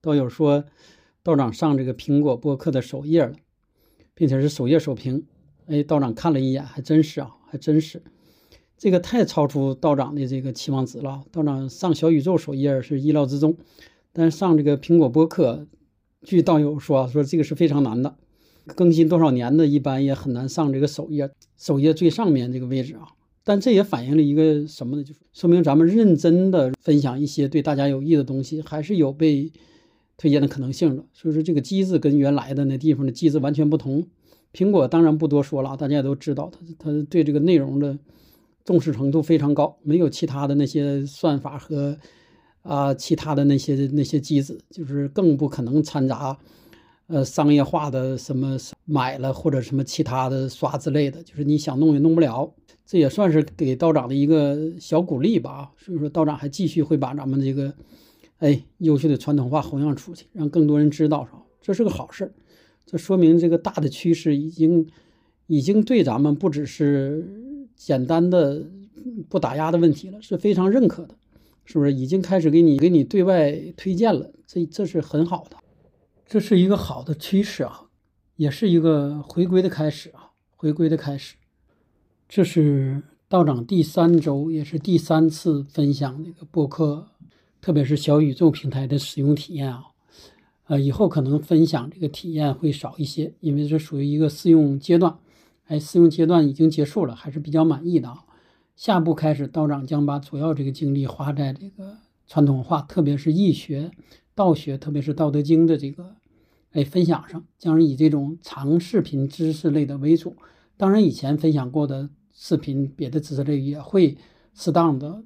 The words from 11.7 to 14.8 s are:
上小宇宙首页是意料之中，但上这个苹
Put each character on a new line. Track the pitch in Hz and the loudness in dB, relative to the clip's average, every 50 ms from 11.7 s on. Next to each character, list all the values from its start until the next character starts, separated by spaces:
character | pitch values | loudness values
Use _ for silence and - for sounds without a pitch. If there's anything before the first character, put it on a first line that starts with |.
上 | - - - 180 156 | -10 -6 -2 -2 -2
小 | - 160 165 | 0 2 2
宇 | 165 147 | 2 2
宙 | 135 180 185 | 2 2 0
首 | 160 - 151 143 | -2 -2 -4 -6
页 | 135 139 139 139 131 120 | -2 -2 0 0 -2 -4
是 | - 151 135 | -4 -4 -2
意 | 139 151 151 | 0 0 2
料 | 151 143 | 2 0
之 | 127 139 143 | 0 0 0
中， | 151 156 165 - - _ _ _ - - _ _ _ _ - | 0 0 0 -2 -6 _ _ _ -20 -20 _ _ _ _ -4
但 | 170 165 165 | 0 0 0
上 | 156 - 202 185 160 151 | 2 0 2 2 4 4
这 | 143 | 4
个 | 147 147 | 2 0
苹 | 139 | 0